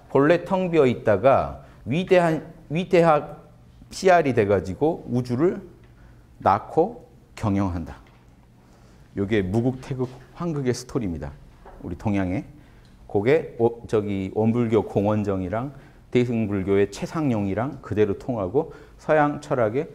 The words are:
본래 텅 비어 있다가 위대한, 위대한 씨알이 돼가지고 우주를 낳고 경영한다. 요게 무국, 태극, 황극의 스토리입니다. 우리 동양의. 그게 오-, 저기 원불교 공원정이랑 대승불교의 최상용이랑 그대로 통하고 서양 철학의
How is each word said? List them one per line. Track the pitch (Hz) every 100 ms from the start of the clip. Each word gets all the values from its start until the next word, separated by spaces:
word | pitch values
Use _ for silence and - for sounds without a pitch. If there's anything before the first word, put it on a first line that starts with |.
| -
본래 | 135 147 170
텅 | - 190 185
비어 | 165 131
있다가 | 117 - 101 123 113 71 - - -
위대한, | - 147 190 180 170 160 - - -
위대한 | 156 180 180 165 151 - - - - - - -
씨알이 | - 185 175 147
돼가지고 | 117 101 98 87 87 151 180 -
우주를 | 120 123 123 175 208 - - - - - - - -
낳고 | 95 101 - - 190 - - - - -
경영한다. | 110 98 101 85 80 - - - _ - _ _ - - - - - -
요게 | 98 110
무국, | 92 110 123 131
태극, | - 127 123 - -
황극의 | - 175 147 123
스토리입니다. | 117 - 143 104 80 71 - - - - -
우리 | - 87
동양의. | 110 98 92 98 - - - - - - -
그게 | 104 107 160 - -
오-, | 117 - -
저기 | 110 101 98 95
원불교 | - 113 117 117 110 98
공원정이랑 | 113 101 107 101 95 90 110 139 139 - - -
대승불교의 | 123 123 113 107 101 92 98 101
최상용이랑 | - 175 170 147 110 101 95 131 170
그대로 | - 101 101 95
통하고 | - 117 92 123 165 - - -
서양 | - 156 147 143
철학의 | - 131 110 123 165